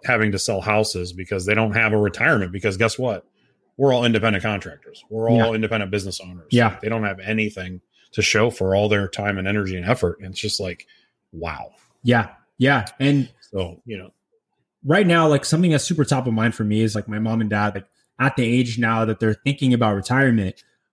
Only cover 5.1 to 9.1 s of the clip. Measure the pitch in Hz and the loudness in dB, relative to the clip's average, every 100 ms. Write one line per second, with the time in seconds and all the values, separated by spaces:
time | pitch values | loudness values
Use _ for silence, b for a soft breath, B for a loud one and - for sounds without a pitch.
5.1 | 110 113 117 113 110 107 110 98 104 95 | -2 2 4 2 0 -2 -2 -2 -4 -4
6.1 | - 90 90 - 120 113 - 107 113 104 | -10 -14 -16 0 2 2 0 -4 -2 -4
7.1 | 95 95 110 107 95 90 90 _ b b | -6 -4 -2 -2 -6 -12 -12 _ b b
8.1 | - 101 107 117 - 95 98 104 104 95 | -2 0 2 2 0 0 2 2 0 -2